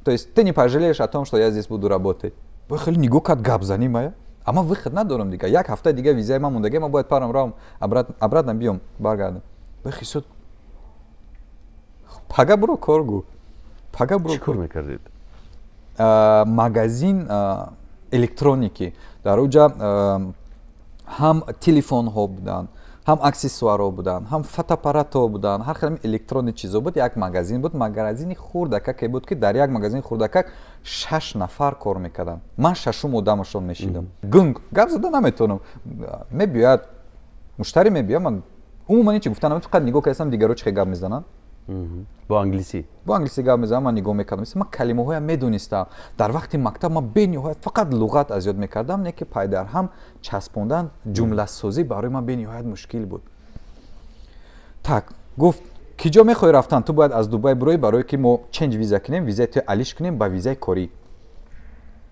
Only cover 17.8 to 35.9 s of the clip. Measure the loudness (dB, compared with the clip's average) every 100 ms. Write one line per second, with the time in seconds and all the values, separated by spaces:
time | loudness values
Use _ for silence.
17.8 | -20 -20 -2 0 0 2 2 4 0 -4
18.8 | -8 -8 -18 -6 0 2 6 8 6 6
19.8 | 0 2 2 0 -4 -10 -18 -20 -20 -20
20.8 | -20 -20 -12 0 2 2 -2 -2 4 4
21.8 | 4 0 0 -2 -2 -4 -8 -6 -8 -14
22.8 | -20 -6 0 2 2 0 -4 0 2 2
23.8 | 0 -2 -4 -4 -4 -4 -4 -6 -2 -2
24.8 | 0 0 0 0 0 0 -2 -2 -4 -4
25.8 | -4 -2 -4 -4 -4 -4 -4 -6 -4 -2
26.8 | -2 0 -2 -2 -4 -2 -2 -2 -4 -2
27.8 | -4 -2 -4 -4 -8 -10 -8 -6 -2 -2
28.8 | -4 -4 -4 -4 -4 0 2 2 2 0
29.8 | -2 -4 -4 -4 0 0 -2 -6 -20 -20
30.8 | -14 -10 -4 -4 -4 -6 -6 -2 -2 -2
31.8 | -4 -6 -6 -8 -8 -10 -10 -2 0 0
32.8 | -2 -4 -2 0 2 0 -2 -6 -6 -6
33.8 | -6 -6 -8 -10 4 6 6 2 -2 0
34.8 | 2 0 0 0 0 2 0 -2 -8 -18
35.8 | -16